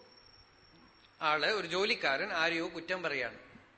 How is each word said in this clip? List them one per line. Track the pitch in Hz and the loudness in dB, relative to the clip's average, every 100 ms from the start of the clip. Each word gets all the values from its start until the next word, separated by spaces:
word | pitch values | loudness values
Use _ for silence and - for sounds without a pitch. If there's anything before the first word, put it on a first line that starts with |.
| - - - - - - - - - - - - | -20 -20 -20 -20 -20 -20 -20 -20 -20 -20 -20 -2
ആള്, | 156 151 151 | 2 4 2
ഒരു | 214 170 | 0 0
ജോലിക്കാരൻ | 175 214 233 156 139 202 | 0 2 2 2 0 0
ആരെയോ | 175 165 170 175 | 0 2 2 -2
കുറ്റം | 170 165 185 | -6 -4 -2
പറയാണ്. | 165 139 117 110 - - - | -2 -2 -4 -6 -18 -20 -20